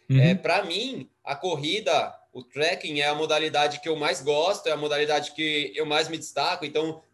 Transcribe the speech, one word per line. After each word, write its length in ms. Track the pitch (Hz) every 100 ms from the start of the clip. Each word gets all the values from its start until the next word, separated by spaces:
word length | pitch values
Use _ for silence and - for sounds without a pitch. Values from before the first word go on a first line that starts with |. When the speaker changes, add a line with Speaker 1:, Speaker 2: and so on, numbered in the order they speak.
| -
Speaker 1:
Uhum. 100 | 135
Speaker 2:
É, 140 | 147
pra 280 | 185 156 180
mim, 460 | 190 175 247 226 127 _
a 100 | -
corrida, 800 | 143 185 156 147 196 190 151 104 - _
o 120 | 127
trekking 580 | 127 - 160 185 175 147
é 60 | 147
a 80 |
modalidade 640 | 147 156 151 156 147 147 147
que 80 | 165
eu 80 | 156
mais 240 | 135 131
gosto, 460 | 135 147 170 202 165
é 60 |
a 40 | 147
modalidade 560 | 147 147 147 143 139
que 400 | - 156 151 143
eu 120 | - 151
mais 240 | 151 160
me 80 | 160
destaco. 480 | - - 151 180 151
Então, 340 | 151 160 156 -